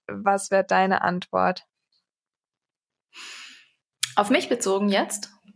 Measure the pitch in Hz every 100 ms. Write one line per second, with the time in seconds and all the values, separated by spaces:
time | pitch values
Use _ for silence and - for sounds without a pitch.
0 | - 202 202 196 - 196 190 185 190 185
1 | 180 180 - 185 185 185 - _ _ _
2 | _ _ _ _ _ _ _ _ _ _
3 | _ - - - - - _ _ _ -
4 | - - 208 294 - 240 196 196 208 202
5 | 330 - - _ _